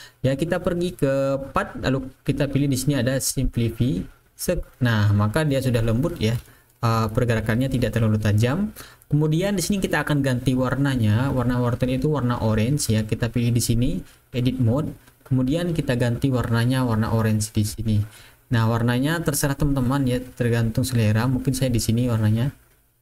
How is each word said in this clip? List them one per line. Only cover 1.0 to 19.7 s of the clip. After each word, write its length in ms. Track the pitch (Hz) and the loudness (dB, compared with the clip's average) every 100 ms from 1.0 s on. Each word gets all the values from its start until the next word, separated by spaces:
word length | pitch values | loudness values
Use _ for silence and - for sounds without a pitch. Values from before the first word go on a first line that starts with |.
| 139 135 135 139 - | 0 0 0 -2 -4
part, 240 | 180 202 - | -6 -6 -4
lalu 320 | 110 131 - - - | -2 -2 -4 -6 -4
kita 240 | 139 139 | -2 -2
pilih 160 | 135 143 | 0 0
di 120 | 131 | 0
sini 160 | - 139 | 0 0
ada 240 | 120 135 | 0 0
simplify. 800 | - - 123 - 117 - 127 170 - - _ | -2 -2 -2 0 -2 0 -2 -2 -6 -14 _
Set. 320 | - - 175 - - | -8 -4 -4 -6 -2
Nah, 320 | 123 110 104 | 0 2 2
maka 320 | 104 107 131 156 | 2 2 0 0
dia 160 | 135 | 0
sudah 240 | 131 117 113 | 0 0 0
lembut 320 | 110 165 - | 0 -2 -2
ya. 160 | 107 120 - - _ _ | -2 -2 -6 -20 _ _
Eh, 260 | 117 113 113 | 0 0 0
pergerakannya 560 | 110 120 113 107 113 135 | 0 0 0 0 -2 0
tidak 240 | 131 117 | 0 0
terlalu 240 | 113 113 107 | 2 2 2
tajam. 560 | 110 104 120 151 214 - - - _ | 2 2 2 0 -4 -6 -20 -20 _
Kemudian 480 | 147 156 160 190 | 0 2 2 0
di 80 | 196 | 0
sini 160 | 165 202 | 0 -2
kita 240 | 185 160 | 0 -2
akan 240 | 147 147 139 | 0 0 2
ganti 320 | 123 131 127 | 0 0 0
warnanya. 720 | 127 127 143 127 107 107 135 | 0 0 0 2 2 2 2
Warna 320 | 131 120 123 | 0 0 2
wortel 320 | 120 117 127 | 0 0 0
itu 160 | 127 156 147 | 0 0 0
warna 240 | 120 120 | 0 0
orange 480 | 113 110 110 143 - | 0 2 2 0 0
ya. 160 | 110 107 | 0 0
Kita 240 | 117 117 | -2 -2
pilih 240 | 123 120 | 0 0
di 80 | 117 | 0
sini 400 | - 117 127 185 - - _ | 2 0 0 -2 -8 -18 _
edit 240 | 123 123 127 | -2 -2 2
mode. 320 | 113 131 156 - - _ | 2 2 -2 -8 -20 _
Kemudian 560 | - 131 127 160 180 160 | -2 0 0 0 0 -2
kita 160 | 139 | -2
ganti 400 | 120 123 120 139 | 0 0 0 0
warnanya 500 | 127 113 113 120 131 127 | 0 0 0 2 2 0
warna 240 | 113 110 | 0 0
orange 400 | 113 110 110 107 | 0 2 0 0
di 80 | - | -2
sini. 360 | 104 - 113 104 104 - - - _ | -2 -2 0 0 -2 -8 -20 -20 _
Nah, 160 | 120 113 | 0 2
warnanya 560 | 117 117 123 143 170 | 0 0 0 0 0
terserah 320 | 160 - 147 139 | -2 -2 -2 0
teman-teman 480 | 151 | 0